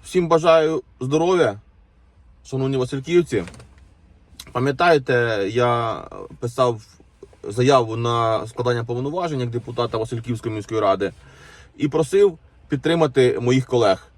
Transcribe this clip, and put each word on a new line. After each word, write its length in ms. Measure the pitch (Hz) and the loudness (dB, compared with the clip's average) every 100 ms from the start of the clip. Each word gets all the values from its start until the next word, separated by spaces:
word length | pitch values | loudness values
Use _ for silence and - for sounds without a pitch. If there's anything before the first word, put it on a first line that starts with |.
| - 180 | -2 -2
Всім 120 | 165 | 2
бажаю 560 | 165 170 160 156 156 - _ | 2 6 4 4 -2 -8 _
здоров'я, 600 | 127 151 170 185 127 101 _ _ _ _ _ _ _ _ - | -2 0 2 2 2 -2 _ _ _ _ _ _ _ _ -10
шановні 320 | 135 135 135 | -6 -2 -2
васильківці. 680 | 127 139 131 175 165 107 87 - - - - _ _ _ _ - - | -2 -6 0 0 2 -4 -6 -16 -20 -20 -20 _ _ _ _ -20 -10
Пам'ятаєте, 960 | 123 135 135 175 151 131 123 117 107 98 | -4 -4 2 4 4 2 0 0 0 -2
я 500 | 117 123 120 117 98 - - - - | 0 0 0 -2 -6 -12 -16 -16 -10
писав 420 | 120 120 123 113 - _ _ _ - _ | -8 0 0 0 -12 _ _ _ -20 _
заяву 520 | - 107 127 135 110 113 | -10 0 4 4 2 -4
на 520 | 117 117 113 110 110 | -2 0 0 -2 -4
складання 360 | - 120 120 | -4 -2 -2
повноважень 560 | 117 120 135 170 175 139 | -4 -6 -4 -4 -4 -4
як 100 | 123 | -4
депутата 480 | 120 131 123 117 113 | -6 -8 -6 -4 -4
Васильківської 580 | 113 117 113 110 117 107 | -6 -8 -6 -6 -6 -8
міської 260 | 101 110 | -6 -2
ради 300 | 104 95 98 - - - - - - - | 0 0 -2 -6 -20 -20 -20 -20 -20 -6
і 100 | 147 | -2
просив 500 | 156 160 196 202 160 _ _ _ | -2 0 4 2 2 _ _ _
підтримати 720 | 139 156 170 151 135 123 - | -4 0 2 2 4 2 2
моїх 260 | 123 131 127 | 0 0 2
колег 420 | 120 107 92 - | 2 2 2 -4